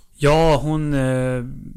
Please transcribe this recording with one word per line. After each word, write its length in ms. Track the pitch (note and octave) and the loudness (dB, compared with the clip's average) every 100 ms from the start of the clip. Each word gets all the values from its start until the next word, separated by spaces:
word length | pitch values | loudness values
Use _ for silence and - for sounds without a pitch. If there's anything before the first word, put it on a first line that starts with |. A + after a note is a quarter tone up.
| _ - | _ -2
Ja, 400 | C#3+ D#3 E3 D3 | 2 4 4 2
hon, 380 | D3+ D#3 D3+ | 0 -2 -2
eh, 500 | C#3+ C3 B2+ B2+ B2+ B2 C3+ - | -2 0 -2 -2 -4 -8 -12 -14